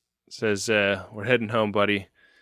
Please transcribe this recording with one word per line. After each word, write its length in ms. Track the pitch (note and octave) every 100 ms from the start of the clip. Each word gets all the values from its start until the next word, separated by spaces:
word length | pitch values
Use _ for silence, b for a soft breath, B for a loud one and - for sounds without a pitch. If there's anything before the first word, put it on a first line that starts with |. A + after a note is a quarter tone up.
| _ _ _
says, 400 | - A2+ G2+ G#2+
uh, 360 | G#2+ G2+ F#2+ F#2+
We're 140 | A2 G#2+
heading 240 | B2 A2
home, 220 | A2+ G#2+
buddy. 360 | G#2 G2+ G2+ G2 b b b